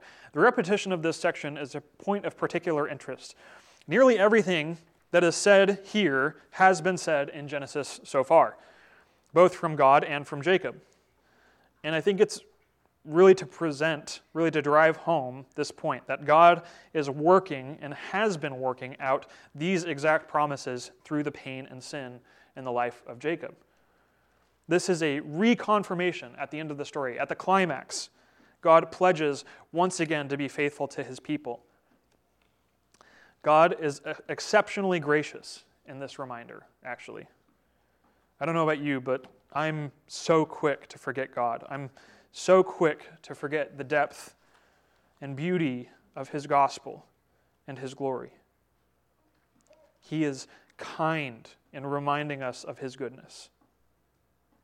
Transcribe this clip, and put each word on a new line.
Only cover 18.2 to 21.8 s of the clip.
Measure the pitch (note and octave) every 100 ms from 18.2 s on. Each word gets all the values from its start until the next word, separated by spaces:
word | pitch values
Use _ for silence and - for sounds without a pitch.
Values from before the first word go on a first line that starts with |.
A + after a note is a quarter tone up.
| A3 E3
been | D3 C3
working | B2+ B2 B2+ C#3
out | C3+ C3+ - - -
these | C#3 E3 F#3
exact | E3+ C#3 D#3 D#3 -
promises | D3+ D3 C#3 - B2 - _
through | - D3+
the | D3
pain | - C#3 C3 C#3
and | C3